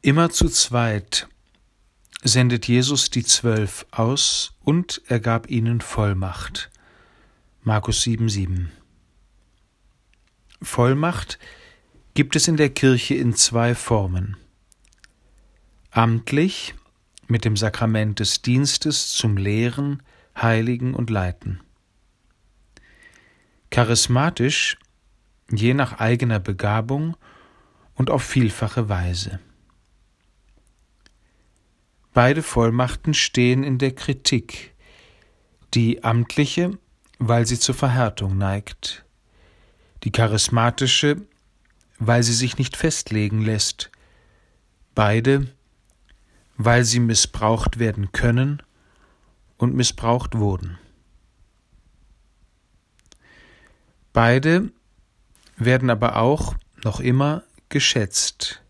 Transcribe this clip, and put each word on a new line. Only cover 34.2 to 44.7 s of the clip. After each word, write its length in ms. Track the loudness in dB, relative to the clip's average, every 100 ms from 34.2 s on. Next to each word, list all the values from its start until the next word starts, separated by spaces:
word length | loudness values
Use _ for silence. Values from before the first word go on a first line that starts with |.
| 0 -2 -4 -18 -20 _ _ -20 -20 _ _ _ _ _ _
Die 300 | 0 2 2
amtliche, 760 | 0 0 0 0 0 0 -2 -4 _ _ _ _
weil 280 | 2 2 2
sie 120 | 0
zur 160 | -2
Verhärtung 640 | 0 0 2 0 -2 -4 -2
neigt. 640 | -2 -4 -8 -14 -12 -14 _ _ _ _ _ _ _ _ _ -10
Die 80 | -4
charismatische, 1080 | 0 2 2 0 2 0 0 0 2 2 -2 -6 _ _ _ _ _ _ _
weil 240 | 2 2
sie 100 | 2
sich 240 | 0 -2 -2
nicht 200 | -4 -2
festlegen 680 | -2 -2 -4 -2 0 0
lässt. 480 | 0 0 -2 -4 -14 _ _ _ _ _ _ _ _